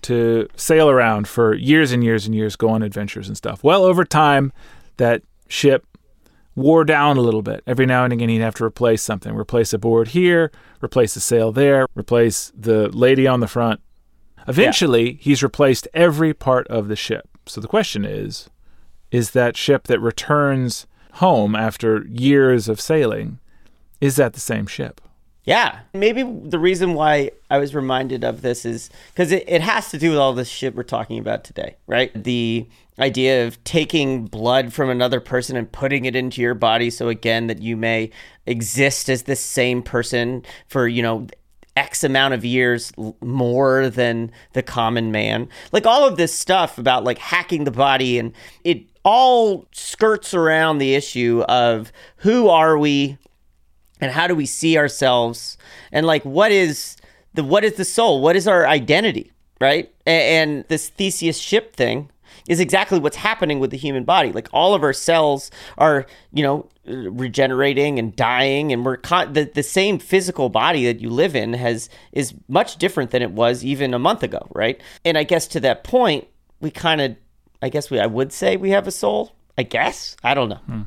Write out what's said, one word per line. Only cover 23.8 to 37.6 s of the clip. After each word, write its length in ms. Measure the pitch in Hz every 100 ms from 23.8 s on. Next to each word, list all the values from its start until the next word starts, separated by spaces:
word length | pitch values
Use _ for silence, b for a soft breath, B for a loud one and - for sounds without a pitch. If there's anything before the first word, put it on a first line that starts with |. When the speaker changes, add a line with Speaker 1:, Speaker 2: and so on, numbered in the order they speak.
| _ -
Speaker 1:
is 160 | 139
that 180 | 131 123
the 60 | -
same 260 | - 110 101
ship? 340 | - 117 - - _ _ _
Speaker 2:
Yeah. 360 | - 302 - - -
Maybe 280 | 190 208 240
the 360 | 262 220 156 165
reason 340 | 175 180 180
why 380 | 156 151 147 139 - _
I 80 | 143
was 160 | 143
reminded 500 | 143 131 131 131 127
of 180 | 120 117
this 220 | 127 120
is 260 | 117 113 - b b
'cause 160 | - 170
it, 120 | 185 -
it 140 | 175
has 280 | 175 233 -
to 80 | 151
do 140 | 165
with 80 | 151
all 140 | 135
this 140 | 123 123
shit 280 | - 131
we're 80 | -
talking 340 | - 113 113 113
about 260 | 107 113
today, 320 | - - - - -
right? 240 | 117 127 107
The 440 | 110 120 117 113 110 b b -
idea 480 | 135 127 131 131 120
of 140 | -
taking 600 | - 170 151 160 135 131 107
blood 440 | 110 113 131 123
from 180 | 135 131
another 300 | 123 123 123
person 380 | - 127 120 123
and 140 | 110
putting 340 | - 135 139
it 100 | 127
into 260 | 127 127 -
your 120 | 120
body 380 | 107 113 113 120
so, 180 | 117 117
again, 380 | 113 117 113 117
that 120 | 110